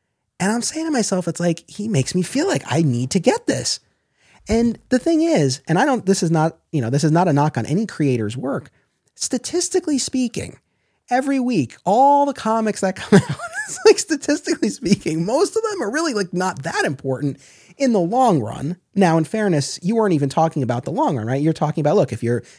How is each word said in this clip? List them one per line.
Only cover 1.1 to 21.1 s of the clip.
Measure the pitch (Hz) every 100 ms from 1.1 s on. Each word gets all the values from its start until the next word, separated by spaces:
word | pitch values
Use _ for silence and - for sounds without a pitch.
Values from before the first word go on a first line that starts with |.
| 185 170
it's | 165
like, | 175 165 -
he | - 214
makes | 180 -
me | 180
feel | 175 269 381
like | 302 -
I | 143
need | 156 120 127
to | 190
get | 175 453 -
this. | 127 117 - _ _ _ _ _ _ -
And | 226 240 - _
the | 247
thing | 330 320
is, | 330 262 139 127 -
and | 170
I | 285
don't, | 240 185
this | 196
is | 170
not, | 160 160 - _
you | 156
know, | 113
this | 139 156
is |
not | 165 180
a |
knock | 143 156 120
on | 110
any | 175 226
creator's | - 143 123 104 127
work. | 262 262 - _ _ _ _ -
Statistically | - 262 - 349 349 370 339 269
speaking, | - 262 240 - - - _ _ _ _ -
every | 247 269 269
week, | 247 208 117 - -
all | 220 277 285 285
the |
comics | 269 220 226 220 -
that | 190 185
come | - 202
<laughs> | -
out, | - 679 762 855
it's | - 740
like, | -
statistically | - 311 - 311 - - 214
speaking, | - 196 208 - 160 180
most | 277 381 440
of |
them | 440 392
are | 214
really, | 294 330
like, | 208 180
not | 180 185 139
that | 147 415
important | 277 135 135 127 143 - - - - -
in | 269
the | 214
long | 170 240 247 160
run. | 107 - 143 175 _ 196
Now, | 175 165
in |
fairness, | 156 220 208 151 - -
you | 175 226
weren't | 208
even | 156 139
talking | 160 160 156
about | 120 123
the | 139
long | 196 294